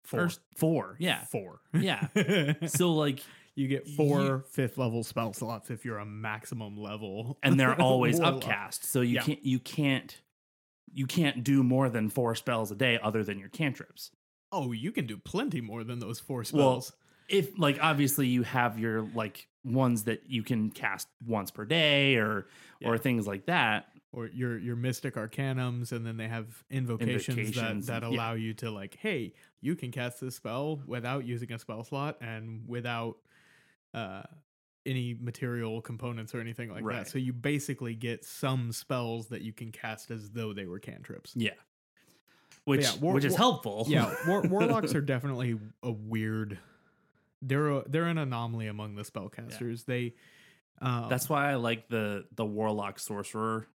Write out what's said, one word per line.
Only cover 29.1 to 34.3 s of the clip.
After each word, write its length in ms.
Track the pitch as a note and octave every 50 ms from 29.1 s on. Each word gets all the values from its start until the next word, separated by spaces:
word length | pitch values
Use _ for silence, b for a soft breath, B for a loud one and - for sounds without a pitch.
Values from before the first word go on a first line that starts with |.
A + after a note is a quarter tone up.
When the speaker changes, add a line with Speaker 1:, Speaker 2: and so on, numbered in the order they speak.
| F#3+ C3+ A2+ F2+ b b b b b _
Speaker 1:
you 160 | - C3+ F3
can 140 | - - B2
cast 260 | A#2+ C3+ B2 B2 A#2+ -
this 160 | C3 B2+ A#2+
spell 440 | - - A2 A2+ C3 C#3+ D#3 D#3 C#3+ C3+
without 400 | - B2 B2 A#2 B2 C3+ C#3+ B2+
using 260 | B2 A#2+ A#2 B2+ -
a 60 | A#2 A2+
spell 260 | - - A2 A2 A2+
slot 320 | - C#3 C#3 C#3+ D3+ D3+ -
and 400 | A#2+ A2+ A2+ A2 A2 A2+ A2+ A2 A2
without, 520 | A2 A#2+ A#2+ A#2 A#2+ A#2+ A#2 A2+ A#2 - _ b b b b b b b b b b b b _ _
uh, 300 | - A2+ A2 F#2 F#2+ G2 - -